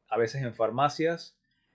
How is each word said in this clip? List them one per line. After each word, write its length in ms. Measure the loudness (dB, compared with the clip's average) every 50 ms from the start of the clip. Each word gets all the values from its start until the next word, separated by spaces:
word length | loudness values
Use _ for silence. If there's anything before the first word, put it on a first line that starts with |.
| _
a 100 | -2 0
veces 240 | 0 0 0 0 -4
en 120 | -6 -4 -2
farmacias, 840 | 0 0 0 2 2 2 2 2 0 0 0 -2 -4 -8 -14 _ _ _ _ _ _ _ _ _